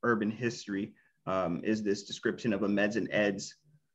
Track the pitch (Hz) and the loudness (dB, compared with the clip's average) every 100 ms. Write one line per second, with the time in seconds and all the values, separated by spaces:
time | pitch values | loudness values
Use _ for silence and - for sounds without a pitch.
0 | 120 113 107 110 123 113 - 98 110 - | 0 2 0 -2 -2 -4 -6 -4 -4 -8
1 | _ _ - 95 87 87 - 107 104 101 | _ _ -2 0 0 0 0 0 0 -2
2 | - - 113 107 123 98 101 101 104 110 | -4 -4 -2 0 0 0 2 2 2 2
3 | 92 - 104 98 - - _ _ _ | 0 2 2 2 -6 -14 _ _ _